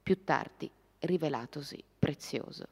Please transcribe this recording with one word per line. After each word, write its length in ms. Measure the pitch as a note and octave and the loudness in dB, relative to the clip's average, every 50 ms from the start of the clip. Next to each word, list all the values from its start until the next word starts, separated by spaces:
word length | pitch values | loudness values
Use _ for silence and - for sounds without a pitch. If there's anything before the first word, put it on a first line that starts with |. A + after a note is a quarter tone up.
più 220 | _ - F#3+ F#3 - | _ 4 2 2 4
tardi 480 | - D3+ B2+ - - - - - - _ _ _ _ _ _ | 2 2 2 2 -4 -8 -10 -10 -10 _ _ _ _ _ _
rivelatosi 840 | - E3 F3+ F3 D#3+ D3+ C#3 A2+ A#2+ - - D3 C#3+ - - - - _ _ _ | 0 2 2 2 2 2 0 0 -4 -6 -8 -10 -10 -10 -12 -14 -16 _ _ _
prezioso. 680 | - - C#3+ - - - - - - - - - - - | 2 2 2 -4 -8 -4 -4 -4 -4 -6 -10 -14 -14 -16